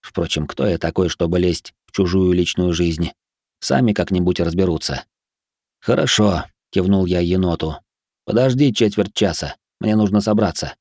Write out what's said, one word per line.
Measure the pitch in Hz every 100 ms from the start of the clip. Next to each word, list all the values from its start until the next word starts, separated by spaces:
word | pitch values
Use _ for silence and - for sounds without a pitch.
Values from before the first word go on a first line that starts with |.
Впрочем, | - - 82 - 76
кто | - 104
я | 85
такой, | 82 82 90
чтобы | - 85 90
лезть | 90 82 - _ _
в |
чужую | - 92 95 92
личную | 90 87 - 90
жизнь? | 85 87 80 85 - _ _ _ _
Сами | - 135 123
как-нибудь | 104 87 92 90 90
разберутся. | 82 85 92 80 - 65 - _ _ _ _ _ _ _
«Хорошо», | - 131 147 - 104 87 - _ _
кивнул | - 92 98 90
я | 90
еноту. | 87 92 92 82 80 73 _ _ _ _ -
«Подожди | 107 131 127 143
четверть | 107 107 101 98
часа, | - 101 80 73 - _ _
мне | 107 107
нужно | 104 104
собраться». | 101 107 101 - 76 -